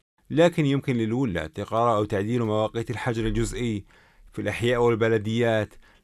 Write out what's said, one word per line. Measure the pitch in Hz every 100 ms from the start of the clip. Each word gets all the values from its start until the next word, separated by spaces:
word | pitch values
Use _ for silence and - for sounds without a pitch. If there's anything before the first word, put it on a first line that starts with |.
| _ _ -
لكن | 135 175 175 143
يمكن | 139 139 120
للولاة | 110 120 135 85 78
تقرار | - 101 110 120 107
أو | 107
تعديل | 104 104 123
مواقيت | 113 107 110 117 113
الحجر | 110 131 113 110
الجزئي | 107 107 98 120 104 - _ _ _ -
في | -
الأحياء | 104 101 117 120
والبلديات | 120 110 113 113 107 113 117 110 101 - - _